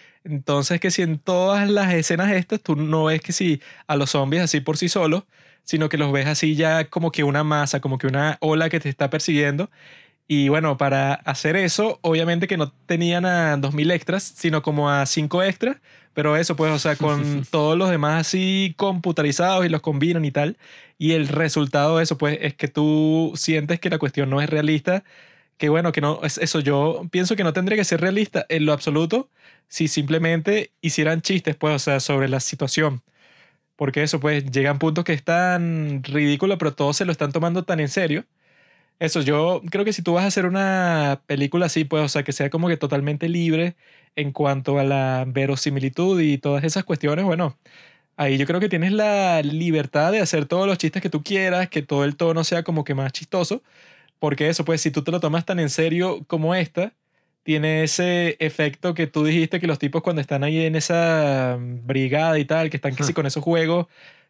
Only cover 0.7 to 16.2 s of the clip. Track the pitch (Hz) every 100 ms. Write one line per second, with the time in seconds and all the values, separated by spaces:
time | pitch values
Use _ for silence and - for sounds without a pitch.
0.7 | 170 190 175 170 151 - 180 185 202 202
1.7 | 202 190 170 156 170 196 185 175 175 -
2.7 | 147 151 160 156 156 - - 180 143 -
3.7 | - - 147 139 147 135 160 170 - 131
4.7 | 156 175 202 160 175 - _ - _ -
5.7 | 160 151 156 143 139 139 147 156 151 160
6.7 | 160 156 160 165 151 143 143 151 151 143
7.7 | 139 135 131 131 139 151 - 156 156 160
8.7 | 165 147 135 139 151 - 151 147 143 202
9.7 | - - - - _ - 147 139 156 160
10.7 | 131 139 135 139 143 - 151 156 185 180
11.7 | - 214 - 165 160 165 170 185 185 143
12.7 | - - 170 170 175 180 175 160 143 139
13.7 | 147 156 175 - 190 - - 170 156 156
14.7 | 147 143 143 135 - 151 175 190 185 233
15.7 | 277 _ - _ -